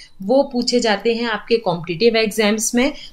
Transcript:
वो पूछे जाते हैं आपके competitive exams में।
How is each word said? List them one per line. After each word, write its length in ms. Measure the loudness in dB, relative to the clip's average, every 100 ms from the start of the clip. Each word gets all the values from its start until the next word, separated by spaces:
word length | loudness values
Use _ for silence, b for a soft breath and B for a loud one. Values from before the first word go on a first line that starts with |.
| B -10
वो 200 | 0 2 2
पूछे 280 | -2 0 0
जाते 340 | 2 0 0
हैं 140 | -2 -2
आपके 280 | -4 0 0
competitive 580 | 0 -4 -4 2 2 2
exams 580 | 0 0 0 0 0
में। 180 | 0 0 -2 B